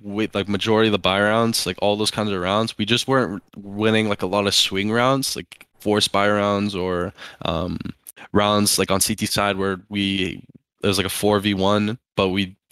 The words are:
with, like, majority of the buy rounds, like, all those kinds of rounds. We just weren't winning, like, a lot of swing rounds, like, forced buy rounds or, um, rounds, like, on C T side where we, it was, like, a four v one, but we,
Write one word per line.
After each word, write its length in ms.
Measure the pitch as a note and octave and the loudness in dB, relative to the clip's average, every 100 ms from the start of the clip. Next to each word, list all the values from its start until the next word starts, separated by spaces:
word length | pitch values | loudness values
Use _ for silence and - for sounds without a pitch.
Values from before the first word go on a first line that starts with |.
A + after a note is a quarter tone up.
with, 340 | G2+ G2+ A2 G2+ | -8 -4 -2 -2
like, 120 | G2 | -2
majority 400 | G2+ - A2 A2 | -2 2 2 4
of 40 | |
the 80 | G2+ | 2
buy 220 | F2+ F#2+ | 2 2
rounds, 440 | G#2 A2 A#2 A2+ F2+ | 2 2 2 0 -4
like, 120 | F2+ | -2
all 140 | G2+ G#2 | 0 0
those 160 | G#2+ | -2
kinds 200 | - G#2+ | -2 -2
of 80 | F#2+ | -2
rounds. 380 | F2+ G2+ A2+ - | 0 0 0 -2
We 80 | G#2 | 0
just 220 | A#2+ - | 0 2
weren't 340 | C3+ G2 G2 - - | 0 0 -4 -12 -18
winning, 540 | G2+ G2+ A2 A2 G#2+ | -10 -2 2 2 0
like, 120 | G2+ | -2
a 60 | F#2 | -2
lot 180 | G2+ G2+ | 0 2
of 80 | |
swing 380 | - - G2 G#2 | 0 0 -2 0
rounds, 440 | A#2 B2+ C3+ C3 - | 2 2 0 -2 -8
like, 320 | F2+ - _ - | -12 -18 _ -8
forced 320 | G#2 G#2 - | 0 0 2
buy 180 | G2 G2+ | 2 2
rounds 460 | G#2 G2+ G2+ G#2 G2 | 2 2 0 -2 -4
or, 380 | F#2 F2 F2+ - - - | -4 -2 -4 -8 -18 -8
um, 360 | - E2 F2+ E2+ - - - - - | -4 -2 -4 -6 -10 -14 -20 -20 -2
rounds, 460 | G#2 G#2 G#2 G#2 - | 2 4 4 2 2
like, 120 | F#2+ | 2
on 100 | F#2+ | 0
C 140 | - G#2+ | 0 -2
T 100 | G#2+ | -2
side 320 | - G2+ G2 | 0 0 0
where 220 | G2 F#2+ - | -2 -4 -4
we, 540 | G2+ G2 G2 F#2 - - - _ _ | -2 0 0 -2 -6 -16 -20 _ _
it 40 | G2+ | 0
was, 100 | F#2+ | 0
like, 80 | F#2+ | -2
a 40 | |
four 300 | - G#2 G#2 | 0 2 2
v 140 | G#2 | 2
one, 440 | G2 F#2+ G#2 G#2 A#2+ _ - | 2 2 2 0 -4 _ -2
but 140 | G2 | 0
we, 260 | F#2+ F#2 G2 _ | 0 -4 -8 _